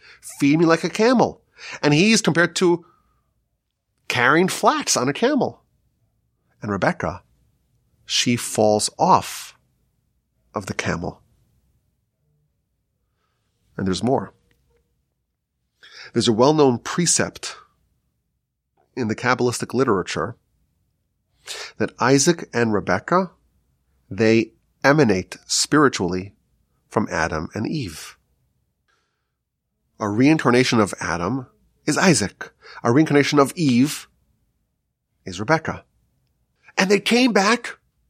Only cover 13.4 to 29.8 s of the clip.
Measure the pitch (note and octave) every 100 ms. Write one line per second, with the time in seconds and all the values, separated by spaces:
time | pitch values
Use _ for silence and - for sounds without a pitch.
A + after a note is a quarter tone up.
13.4 | _ _ _ - F#2+ F#2 A2 C3+ F#2+ -
14.4 | _ _ _ _ _ _ _ _ _ _
15.4 | _ _ _ _ - - - A#2+ A2 G#2+
16.4 | C3 D#3 C3+ A#2 - - E3 - F2 -
17.4 | - - _ _ _ _ _ _ _ _
18.4 | _ _ _ _ _ C#3 A2 A2 B2 B2+
19.4 | B2 - A2+ A#2 B2+ G2 - - E2+ -
20.4 | _ _ _ _ _ _ _ _ _ _
21.4 | - - - - G#2+ - A#2+ C#3 F3 E3+
22.4 | - A#2 A2+ G2+ F#2 F2+ - F3+ F#3 _
23.4 | _ _ _ _ _ _ - G2 A2 A2+
24.4 | - _ _ _ C3+ D3+ A#2+ F#2 - -
25.4 | - - - D3 C3+ - F2+ F#2 G2 -
26.4 | _ _ _ _ _ A2+ G2+ E2 D#2+ D#2
27.4 | E2+ - - D#3+ G2+ D#2+ - - _ _
28.4 | _ _ _ _ _ _ _ _ _ _
29.4 | _ _ _ _